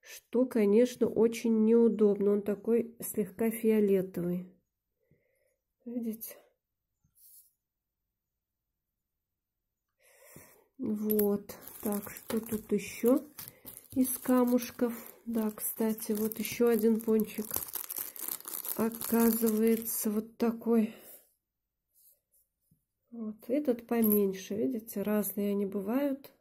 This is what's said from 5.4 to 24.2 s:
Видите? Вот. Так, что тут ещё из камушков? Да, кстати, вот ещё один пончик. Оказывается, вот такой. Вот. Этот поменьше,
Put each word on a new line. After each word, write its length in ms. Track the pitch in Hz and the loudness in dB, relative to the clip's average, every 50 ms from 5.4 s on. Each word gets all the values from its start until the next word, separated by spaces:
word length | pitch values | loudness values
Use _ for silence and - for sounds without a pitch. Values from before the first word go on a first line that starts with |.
| _ _ _ _ _ _ _ _ _ | _ _ _ _ _ _ _ _ _
Видите? 500 | 233 240 247 226 226 214 - - - - - _ _ _ _ _ _ _ _ _ _ _ _ _ _ _ _ - - - - _ _ _ _ _ _ _ _ _ _ _ _ _ _ _ _ _ _ _ _ _ _ _ _ _ _ _ _ _ _ _ _ _ _ _ _ _ _ _ _ _ _ _ _ _ _ _ _ _ _ _ _ _ _ _ _ - - - - - - _ _ _ _ _ | -8 -8 -6 -6 -6 -6 -8 -12 -16 -16 -18 _ _ _ _ _ _ _ _ _ _ _ _ _ _ _ _ -20 -20 -20 -20 _ _ _ _ _ _ _ _ _ _ _ _ _ _ _ _ _ _ _ _ _ _ _ _ _ _ _ _ _ _ _ _ _ _ _ _ _ _ _ _ _ _ _ _ _ _ _ _ _ _ _ _ _ _ _ _ -20 -20 -20 -20 -20 -20 _ _ _ _ _
Вот. 760 | - 254 220 214 208 214 214 214 208 208 202 202 208 208 - - - - - - - | -8 -6 -4 -4 -2 0 2 4 4 4 4 2 0 -4 -12 -18 -18 -18 -20 -18 -10
Так, 280 | - 214 208 208 - - | -6 -6 -6 -6 -8 -10
что 320 | - - - - - 220 | -16 -16 -10 -4 -4 -4
тут 280 | 220 - 220 208 - - 208 | -4 -4 -8 -8 -4 -2 -2
ещё 500 | 202 190 - - - - 233 262 302 - - - - - - - - _ - - - - _ - | -2 -2 -6 -8 0 2 4 4 4 2 -6 -18 -18 -20 -20 -20 -20 _ -20 -20 -20 -20 _ 0
из 240 | 262 254 254 - | 0 0 0 0
камушков? 760 | - - - 254 254 247 240 247 247 240 - - - 247 233 233 - - - - - _ | -4 0 2 4 4 4 4 2 0 0 -2 -4 -2 -2 -2 -2 -8 -14 -18 -20 -16 _
Да, 240 | 233 226 226 220 214 | -6 -4 -2 -2 -2
кстати, 600 | 214 - - - - - 226 220 220 220 - - | -4 -6 -8 -8 -4 -2 -2 -2 -2 -4 -4 -4
вот 280 | 220 208 220 220 - - | -2 -2 -2 -4 -4 -6
ещё 280 | 208 - - - 240 | -6 -8 0 2 2
один 320 | 240 233 214 214 233 226 220 | 4 4 4 4 2 2 2
пончик. 460 | 226 220 220 220 214 214 - - 208 - - - - - - - - - - - - - - - - - - - - - - - - - - | 2 2 2 2 2 0 -4 -10 -8 -6 -6 -8 -8 -8 -12 -12 -12 -10 -10 -10 -10 -12 -12 -12 -10 -10 -10 -10 -12 -12 -12 -12 -10 -8 -4
Оказывается, 1400 | - 220 226 226 226 - - 226 233 233 233 226 226 233 226 214 214 226 226 226 220 226 - - - - 220 | -2 -2 -2 -4 -6 -4 -2 2 4 4 4 4 2 0 0 2 2 2 2 0 0 -2 -6 -6 -4 -4 -2
вот 240 | 208 214 220 - - | -2 -2 -6 -8 -6
такой. 580 | _ 240 226 233 233 - 226 233 226 214 214 - - - - - - _ _ _ _ _ _ _ _ _ _ _ _ _ _ _ _ _ - _ _ _ _ _ _ _ _ _ _ _ _ _ _ _ _ _ _ _ _ | _ -2 -2 -2 -2 -2 2 2 2 2 0 -4 -14 -20 -20 -20 -20 _ _ _ _ _ _ _ _ _ _ _ _ _ _ _ _ _ -20 _ _ _ _ _ _ _ _ _ _ _ _ _ _ _ _ _ _ _ _
Вот. 380 | 240 233 220 214 214 - - - | -12 -10 -10 -10 -10 -12 -6 -2
Этот 380 | 269 294 294 262 233 - - | -2 0 0 0 -2 -2 -2
поменьше, 680 | - 240 233 226 208 208 208 | -2 0 2 4 4 6 4